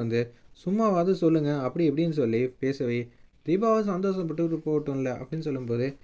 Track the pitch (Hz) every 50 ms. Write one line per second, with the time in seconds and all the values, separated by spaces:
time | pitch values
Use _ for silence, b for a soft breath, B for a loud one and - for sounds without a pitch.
0 | 117 117 113 117 120 120 B B B B - - - 175 196 214 226 214 190 170
1 | 170 190 190 170 170 160 165 160 147 143 147 143 131 127 - 170 170 151 139 151
2 | 170 165 156 147 127 113 110 117 127 127 - - - 131 139 - 135 120 120 120
3 | 120 120 b b b b b _ - 147 170 196 226 226 220 220 214 202 180 185
4 | 190 196 190 185 175 160 156 165 165 165 165 160 - 156 151 151 147 143 139 135
5 | 131 127 120 - 131 - 156 160 151 151 135 131 127 120 117 117 123 143 139 -